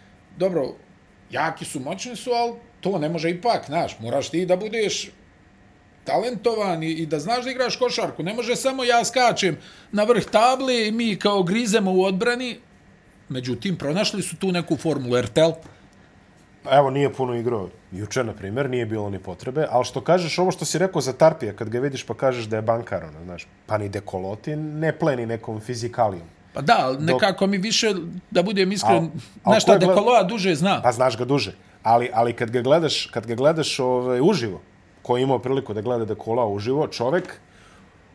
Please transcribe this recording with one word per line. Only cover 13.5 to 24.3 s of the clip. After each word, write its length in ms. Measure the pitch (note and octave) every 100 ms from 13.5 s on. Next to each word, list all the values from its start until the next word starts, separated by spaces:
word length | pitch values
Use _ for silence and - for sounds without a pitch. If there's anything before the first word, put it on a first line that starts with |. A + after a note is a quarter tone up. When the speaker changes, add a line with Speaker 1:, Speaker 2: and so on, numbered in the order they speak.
| A#2 G3 F3
Speaker 1:
pronašli 460 | C#3 E3+ G3+ G#3
su 140 | - D#3
tu 160 | F#3+
neku 240 | F3+ D#3+ D3+
formulu, 400 | E3 C#3 B2 B2
Ertel. 360 | A#2+ D#3 E3 E3 - - - - - - _ _ _ _ C#3
Speaker 2:
Evo, 220 | C3+ C3+
nije 220 | C3+ C#3
puno 220 | A#2+ B2+
igrao 340 | A#2+ A#2 A2+ F2+ - _
juče, 320 | F#2 G#2 C3+
na 80 | A2+
primjer, 380 | G2+ F#2+ A#2 C#3
nije 160 | B2+ A2
bilo 240 | G#2+ G#2
ni 80 | F#2+
potrebe, 480 | F#2+ F2 B2+ C3+ D3+
ali 140 | A#2+
što 160 | A#2+ C3
kažeš, 380 | C#3 F3+ E3 -
ovo 120 | F#3
što 140 | -
si 140 | - D#3
rekao 220 | F#3+ F3+
za 120 | C3
Tarpija, 400 | A#2 D#3+ D#3+ G#2+
kad 160 | G2+ A2
ga 100 | A#2+
vidiš 220 | C#3+ C3
pa 100 | -
kažeš 300 | A2+ C3+ B2
da 120 | A2 A2
je 60 |
bankar, 420 | A2+ A#2 A#2 F#2+
ono, 200 | D#2 D2+
znaš, 220 | F2 F2 - _ -
pa 120 | G#2+
ni 100 | G2+
Dekoloti 680 | G2+ G2+ F#2+ F#2